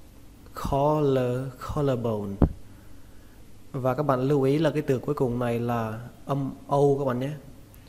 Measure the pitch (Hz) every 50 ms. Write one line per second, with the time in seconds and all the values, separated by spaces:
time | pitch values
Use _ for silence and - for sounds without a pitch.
0 | - - - - - - - - - - - - - - 143 139 143 151 151 156
1 | 151 139 135 131 127 123 123 127 135 139 131 - - - - 156 147 139 131 123
2 | 117 117 110 104 101 101 98 98 - - - - - - - - - - - -
3 | - - - - - - - - - - - - - - - 139 123 131 127 131
4 | 151 143 135 123 127 135 147 143 131 135 139 156 165 151 135 151 147 - 135 120
5 | - - 147 - 139 123 120 123 123 120 117 117 120 120 120 117 113 110 110 113
6 | 120 - - - - - 143 139 139 135 - - - - 143 143 143 143 139 135
7 | 143 135 123 123 131 143 151 - - - - - - - - - -